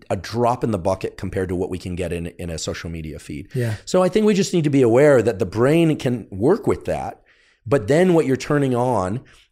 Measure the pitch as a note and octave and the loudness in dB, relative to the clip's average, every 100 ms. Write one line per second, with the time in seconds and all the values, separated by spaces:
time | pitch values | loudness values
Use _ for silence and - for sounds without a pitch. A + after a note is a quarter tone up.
0 | - G#2 E2 A#2 A#2+ B2 C3+ G#2+ F2 F#2+ | -6 -8 -6 -2 0 0 -2 -2 -2 -4
1 | - - F#2+ F#2+ F#2 F2+ F#2 F2+ F#2 F2 | -4 -8 -8 -4 -4 -4 -4 -6 -8 -8
2 | F2 E2+ E2+ - F2 D#2+ - E2+ E2 E2 | -6 -6 -8 -10 -10 -8 -8 -8 -10 -10
3 | D#2 D2 - D2 - C3 A#2 G#2 - F#3 | -10 -12 -12 -14 -10 -6 -4 -6 -2 0
4 | F#3 A3 G#3+ G3 G3 F3+ D3+ C#3 B2 A#2 | 2 2 2 2 0 0 2 4 4 6
5 | D3 C3+ A2 G2 G2 G#2+ B2+ D#3+ E3 D3+ | 6 6 4 0 -2 0 2 4 2 0
6 | C#3 B2 F#2+ F#2+ A#2 G#3 - F#2 - D#2 | -2 -4 -6 -2 0 0 0 -2 -2 -6
7 | C2 - _ _ _ _ - A2+ G2+ D3 | -6 -10 _ _ _ _ -2 0 2 4
8 | F#3 E3 C3 C3 - D3 C#3 A#2+ B2 A2+ | 4 4 2 0 0 0 2 0 0 0
9 | F#2 A#2 - - _ | -2 -4 -10 -20 _